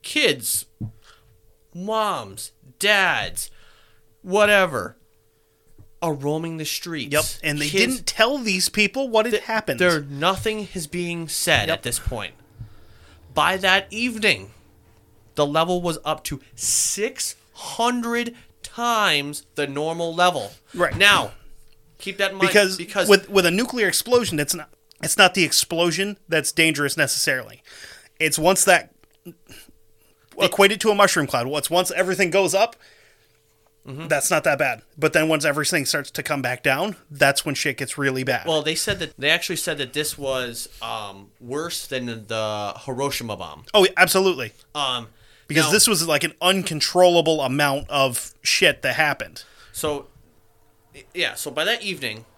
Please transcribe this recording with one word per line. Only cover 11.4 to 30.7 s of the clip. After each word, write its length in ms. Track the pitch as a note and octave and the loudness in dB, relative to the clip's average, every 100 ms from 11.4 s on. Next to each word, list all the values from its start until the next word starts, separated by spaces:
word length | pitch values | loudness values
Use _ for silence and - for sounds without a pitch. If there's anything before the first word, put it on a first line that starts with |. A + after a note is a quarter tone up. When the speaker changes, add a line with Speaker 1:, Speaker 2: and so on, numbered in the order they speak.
| - C#3+ G2+ | 2 2 2
Speaker 2:
Yep. 100 | F#2+ | -2
Speaker 1:
at 40 | |
this 160 | A#2+ A#2 | -4 -6
point. 340 | - A#2+ F#2+ - _ - - - - - - - - | -6 -6 -10 -14 _ -20 -20 -18 -20 -20 -20 -20 -6
By 220 | - D3+ F#3+ | 0 2 2
that 280 | F#3+ F#3+ G3 | 4 2 2
evening, 600 | G#3+ B3 A3 G#3 A#2 G2 - _ _ _ _ _ _ _ | -6 -6 0 0 0 -4 -20 _ _ _ _ _ _ _
the 100 | - D3 | -2 0
level 360 | D#3 E3 F3+ | 2 2 0
was 160 | F3 D#3+ | -2 -4
up 200 | D3 D3+ | -4 -6
to 160 | - C#3+ - | -6 -10 -12
six 840 | - - - - - A3 C4 - - _ | -8 -2 -2 -2 -2 -6 -4 -10 -10 _
hundred 840 | - - - A#3 B3 A#3 A#3 A#3 A#3+ - _ | -16 -14 -2 0 0 -2 -2 -4 -8 -20 _
times 840 | - - A#3+ A3+ G3+ D3 C#3+ D3 - - | -18 -4 0 2 4 2 0 -8 -12 -4
the 100 | C#3+ | -4
normal 480 | C#3 D#3 E3 E3+ | -2 -4 -2 -4
level. 380 | E3 F3+ D#3 G#2 - _ | 4 4 4 -6 -12 _
Speaker 2:
Right. 220 | - F3 - | -2 -2 4
Speaker 1:
Now, 360 | G3+ G3 A2 - - - - - _ _ | 6 6 2 -8 -20 -20 -20 -20 _ _
keep 180 | - F#3+ | -12 -2
that 140 | G3 | -2
in 80 | F#3+ | 0
mind 100 | F#3 | 4
Speaker 2:
Because 280 | G3 G3 F#3+ | 4 4 0
Speaker 1:
because 300 | F3 G3+ F#3+ | -6 -2 4
Speaker 2:
with, 200 | G3 G3 | 4 6
with 160 | G3 | 2
a 60 | F3 | 4
nuclear 360 | F3+ B3 B3+ G3+ | 2 -2 0 0
explosion, 540 | - - B3 A3 - | 0 2 2 2 -2
it's 140 | D3 | -2
not 160 | F3 D3+ _ _ _ | -4 -8 _ _ _
it's 140 | D#3 - | -4 4
not 180 | F#3 | 4
the 100 | F#3 | 4
explosion 760 | D#3+ - - E3 F3 D#3+ G3+ G3+ _ | 2 2 0 0 0 0 -4 -6 _
that's 240 | D#3+ D3 | -2 -2
dangerous 440 | - D#3+ D3+ C#3+ D3 | 2 2 2 -2 0
necessarily. 680 | C#3+ - - C3 G#2+ A2+ _ - - - - _ | 0 0 -2 -2 -6 -18 _ -20 -20 -20 -20 _
It's 200 | D#3 D3 | -2 2
once 260 | D#3+ G3 | 4 4
that, 280 | - F3 - _ _ _ | 6 4 4 _ _ _
Speaker 1:
They 1200 | - - _ - - - _ _ _ _ _ - F#3+ | -20 -20 _ -20 -20 -20 _ _ _ _ _ -2 0
Speaker 2:
equate 260 | - G3 | 6 4